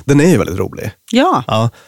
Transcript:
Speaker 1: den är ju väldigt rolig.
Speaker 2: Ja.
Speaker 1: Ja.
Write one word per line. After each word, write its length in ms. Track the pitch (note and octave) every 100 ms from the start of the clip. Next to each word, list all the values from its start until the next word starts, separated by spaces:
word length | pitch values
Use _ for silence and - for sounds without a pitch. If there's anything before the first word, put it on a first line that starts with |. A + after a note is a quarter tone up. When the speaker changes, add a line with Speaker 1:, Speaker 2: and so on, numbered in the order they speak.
| -
Speaker 1:
den 160 | C#3+
är 80 | E3
ju 80 | C#3
väldigt 200 | E2 F#2+
rolig. 340 | F#2 - - - _
Speaker 2:
Ja. 320 | A#3 E4+ - -
Speaker 1:
Ja. 220 | A2 A#2 -